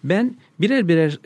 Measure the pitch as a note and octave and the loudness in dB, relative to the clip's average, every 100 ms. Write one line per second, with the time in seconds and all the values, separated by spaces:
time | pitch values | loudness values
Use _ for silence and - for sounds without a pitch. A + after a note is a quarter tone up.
0 | C#3 F#3+ B3 - _ - G3 C4+ F#3 E3 | -2 -2 -2 -6 _ -4 0 0 2 2
1 | D#3 C#3 | 2 -2